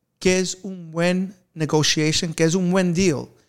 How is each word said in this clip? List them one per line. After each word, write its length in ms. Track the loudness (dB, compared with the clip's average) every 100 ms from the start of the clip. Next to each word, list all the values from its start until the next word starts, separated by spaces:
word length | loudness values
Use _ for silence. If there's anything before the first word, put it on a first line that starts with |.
| _ -2
qué 200 | 0 2
es 200 | 0 -6
un 280 | -10 -12 -8
buen 440 | -2 0 0 -2 -8 _
negotiation, 800 | -6 0 2 2 2 0 0 -2
qué 120 | 0 0
es 100 | 2
un 160 | 2
buen 220 | 2 2
deal. 340 | 2 2 0 -4 _